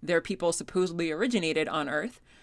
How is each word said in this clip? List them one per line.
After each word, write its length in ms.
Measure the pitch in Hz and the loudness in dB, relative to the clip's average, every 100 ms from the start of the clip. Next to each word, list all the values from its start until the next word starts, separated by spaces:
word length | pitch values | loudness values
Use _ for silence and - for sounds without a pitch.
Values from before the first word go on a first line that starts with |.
their 180 | - 170 | 0 0
people 320 | - 190 170 | 2 0 0
supposedly 580 | 165 - 185 180 170 170 | 0 -2 0 0 0 -2
originated 580 | 151 240 233 165 156 156 | 0 2 2 2 0 0
on 200 | 156 143 | -2 -2
Earth. 320 | 151 226 - _ - | -2 -4 -10 _ -20